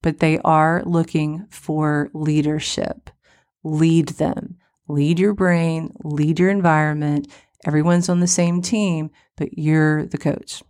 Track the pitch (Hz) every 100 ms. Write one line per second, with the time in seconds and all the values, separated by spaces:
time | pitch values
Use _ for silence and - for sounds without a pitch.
0 | 170 151 160 160 - 156 156 170 - 170
1 | 165 160 151 160 208 - - 156 151 147
2 | 147 151 156 151 147 151 - - - -
3 | - _ _ _ _ _ 160 156 165 165
4 | 160 - 160 - - 180 _ _ - 147
5 | 147 170 202 202 185 170 165 160 160 -
6 | 156 147 147 160 180 196 175 156 151 151
7 | 147 147 143 - _ _ - 151 160 175
8 | 175 175 175 - 170 175 180 220 202 165
9 | 156 _ _ - 165 - 151 156 156 151
10 | - 151 147 - - -